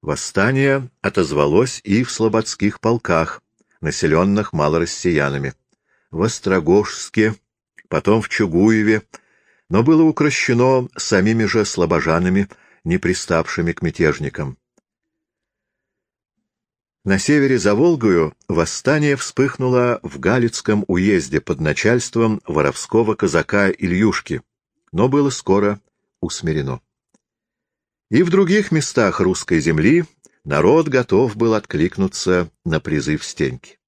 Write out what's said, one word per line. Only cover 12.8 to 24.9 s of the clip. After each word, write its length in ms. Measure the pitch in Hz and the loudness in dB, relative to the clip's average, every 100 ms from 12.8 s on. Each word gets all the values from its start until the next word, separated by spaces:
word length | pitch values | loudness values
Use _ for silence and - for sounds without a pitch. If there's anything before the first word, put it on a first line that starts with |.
не 140 | 85 92 | -4 -2
приставшими 760 | 90 90 - 82 - - 85 | -2 -4 -2 -2 -2 -4 -4
к 80 | 82 | -2
мятежникам. 760 | 85 - 80 71 71 - 71 65 _ _ _ _ _ _ _ _ _ _ _ _ _ _ _ _ _ _ _ _ _ _ _ _ | -6 0 0 0 -6 -8 -10 -10 _ _ _ _ _ _ _ _ _ _ _ _ _ _ _ _ _ _ _ _ _ _ _ _
На 140 | 98 95 | -2 -2
севере 400 | - 147 139 127 | 2 2 2 2
за 160 | 98 | 2
Волгою 640 | 104 170 160 113 87 78 - _ | 2 2 2 2 2 0 -4 _
восстание 680 | 85 82 - - 151 147 139 | 0 0 -2 0 0 0 -2
вспыхнуло 840 | - - 135 - 127 127 123 120 | -4 -2 -2 -2 -2 0 0 -2
в 160 | 113 71 | -8 -4
Галицком 680 | 90 123 117 - - 104 101 | 0 2 0 -2 -2 -2 0
уезде 540 | 90 95 95 71 76 | 0 2 2 0 -6
под 180 | - 73 | -4 -4
начальством 840 | 78 76 104 123 - 113 113 107 - | -2 0 0 0 -2 -2 0 -2 -4
воровского 680 | 78 73 - - - 160 165 | 0 0 -2 -2 0 2 0
казака 560 | 90 82 - 101 98 | 0 0 0 0 0
Ильюшки, 720 | - 92 90 107 - - 69 - _ _ _ _ | 0 -2 2 0 0 -6 -10 -10 _ _ _ _